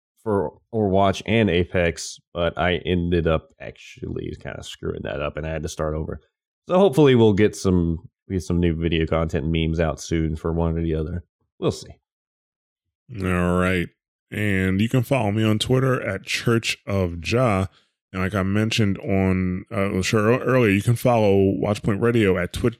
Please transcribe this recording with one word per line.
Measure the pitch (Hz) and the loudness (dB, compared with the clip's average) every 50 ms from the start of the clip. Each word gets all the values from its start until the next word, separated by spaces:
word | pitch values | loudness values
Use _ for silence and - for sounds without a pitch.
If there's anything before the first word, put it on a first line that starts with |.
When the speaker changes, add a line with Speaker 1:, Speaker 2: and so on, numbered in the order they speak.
| _ _ _ _ - | _ _ _ _ -6
Speaker 1:
for | 110 101 98 82 67 - _ _ _ 113 | -4 -2 -2 -2 -4 -8 _ _ _ -4
Overwatch | 110 104 95 92 98 98 98 95 - - | -2 0 2 4 4 4 4 2 0 -2
and | - 110 117 110 95 | 0 2 2 4 4
Apex, | 82 90 87 - - 92 87 85 78 - - - - - _ _ - | 2 2 0 0 0 0 0 0 -2 -4 -10 -14 -16 -18 _ _ -6
but | 87 85 82 - | -4 -4 -2 -2
I | - 85 90 90 | 0 0 0 0
ended | - - 87 92 87 87 87 90 85 80 | -2 -2 -2 -2 0 0 0 0 0 2
up | 82 80 80 - _ _ - | 0 0 -2 -4 _ _ -18
actually | - - - - - - - - - 85 85 - - - - - | -16 -16 -16 -18 -20 -20 -18 -14 -12 -10 -8 -8 -8 -10 -12 -12
kinda | - - - - - | -12 -14 -14 -14 -14
screwing | - - - - 85 - - - | -16 -14 -10 -8 -8 -8 -8 -8
that | 53 - 69 | -8 -6 -6
up | 71 73 - | -6 -6 -6
and | 73 78 | -8 -8
I | 80 | -6
had | 80 78 | -6 -6
to | 78 80 | -8 -8
start | - - 78 78 78 | -6 -6 -6 -4 -4
over. | 78 78 73 71 - _ _ _ _ _ _ _ _ _ | -6 -6 -8 -10 -12 _ _ _ _ _ _ _ _ _
So | - 175 185 | 0 2 4
hopefully | 202 180 131 156 147 135 127 | 4 4 4 6 6 6 8
we'll | 113 113 107 101 | 8 6 6 6
get | 92 107 98 - | 4 4 2 2
some, | - - 95 92 87 85 85 82 82 - - _ _ _ | 0 0 2 2 2 2 0 -2 -4 -8 -14 _ _ _
get | - 98 90 | -8 -6 -6
some | - - 87 87 | -2 -2 0 2
new | 87 85 80 | 2 2 0
video | 80 82 82 85 82 80 | 0 0 0 0 0 0
content | - - 82 82 80 - 80 69 | 0 0 0 0 -2 -2 -2 -2
and | 80 82 | -2 0
memes | 82 80 80 80 85 | 0 0 0 0 0
out | 82 78 67 - | 0 -2 -2 -6
soon | - - 85 82 80 78 80 | -6 -4 -2 -2 -2 -2 -4
for | 80 - 82 | -4 -4 -4
one | 82 82 85 82 80 82 | -2 -2 -2 -2 -2 -2
or | |
the | 82 82 80 | -4 -4 -4
other. | 78 78 80 85 87 - _ _ _ _ _ _ - | -4 -4 -6 -8 -10 -12 _ _ _ _ _ _ -6
We'll | - 139 | -4 -4
see. | - - - 90 - _ _ _ _ _ _ _ _ _ _ _ _ _ _ _ _ _ _ _ _ _ _ - 120 98 92 | -4 -6 -10 -20 -20 _ _ _ _ _ _ _ _ _ _ _ _ _ _ _ _ _ _ _ _ _ _ -16 -10 -6 -4
Speaker 2:
All | 92 90 90 87 87 90 90 | -2 0 0 0 0 2 2
right. | 90 92 92 87 85 - _ _ _ _ _ _ _ - | 0 0 0 -2 -4 -6 _ _ _ _ _ _ _ -12
And | - 104 104 104 95 95 95 95 95 98 | -8 -4 -2 -2 0 0 0 0 0 0
you | 110 117 | 0 0
can | - 131 113 | 0 -2 0
follow | - 139 123 110 101 | 0 -2 -2 0 0
me | 104 110 110 | 0 0 0
on | 107 107 107 | 0 0 0
Twitter | - - 127 127 135 131 127 - | 0 0 0 0 0 0 -2 -2
at | - 110 95 - - | -4 -6 -6 -8 -6
Church | - - - - 123 113 113 - - - - _ | -6 -6 -2 0 0 0 0 0 -4 -6 -6 _
of | - 98 98 92 85 85 85 | -4 -2 0 0 -2 -2 -6
Jah. | 80 82 110 123 131 113 98 92 95 - _ _ _ _ _ _ _ _ | -4 -2 0 2 2 2 2 0 -2 -4 _ _ _ _ _ _ _ _
And | 95 92 95 | -6 -4 -4
like | 92 107 | -2 -2
I | 98 | -2
mentioned | 92 98 98 107 110 113 - 117 107 101 95 | -2 0 0 0 0 0 0 0 0 0 0
on, | - - 135 98 95 95 95 92 92 92 90 90 95 - - | -2 -2 0 0 2 2 2 2 0 0 -2 -4 -6 -8 -6
uh, | 107 101 98 101 98 92 | -4 -4 -2 -2 -2 -2
sure, | 90 - 117 107 104 110 123 | 0 0 2 2 4 2 2
ear-, | - - | 2 2
earlier, | 123 131 127 120 101 | 2 2 4 4 4
you | 95 101 | 4 2
can | - 117 117 | 2 0 0
follow | - - 123 120 113 107 98 98 98 98 98 - | 2 2 2 4 4 4 4 4 4 4 4 2
Watchpoint | - - 101 104 - - 120 101 - | 0 0 -2 -2 -2 -2 -2 -2 0
Radio | 113 117 117 117 104 95 92 | 0 2 2 4 4 2 2
at | 92 87 - | 0 -2 -4
twi-, | - - 123 117 113 | -4 -2 -2 -2 -2